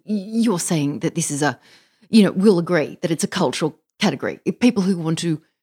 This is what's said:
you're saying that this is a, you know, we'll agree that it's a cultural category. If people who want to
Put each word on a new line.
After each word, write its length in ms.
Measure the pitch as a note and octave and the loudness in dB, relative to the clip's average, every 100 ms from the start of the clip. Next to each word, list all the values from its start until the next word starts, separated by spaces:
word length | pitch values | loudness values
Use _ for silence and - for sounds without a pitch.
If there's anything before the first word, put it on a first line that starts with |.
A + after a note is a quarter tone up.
| - | -6
you're 540 | G#3 G3 A3+ A3+ F3 | -6 -4 -2 0 0
saying 400 | - E3 C#3+ A2+ | -2 0 -2 -2
that 160 | D#3 E3+ | -4 -4
this 160 | D3 | -4
is 100 | C#3+ | -2
a, 180 | D3 - _ - _ _ _ | -2 -2 _ -20 _ _ _
you 120 | A3 | 4
know, 100 | - | 4
we'll 280 | F#3+ G#3+ E3+ | 4 4 4
agree 400 | E3 E3+ B2+ - | 2 0 0 -4
that 80 | E3 | -4
it's 140 | E3 | -2
a 40 | G3 | -4
cultural 520 | F#3 C#3 - D#3+ - _ _ | -2 -2 0 -4 -6 _ _
category. 400 | G3 C#3 G2 C#2 - | -2 -2 -6 -6 -8
If 140 | - | 0
people 240 | A#3+ A3 | 0 2
who 160 | F#3 E3+ | 0 -2
want 180 | D#3+ D#3+ | -2 -2
to 220 | E3+ D3+ _ _ | -2 -4 _ _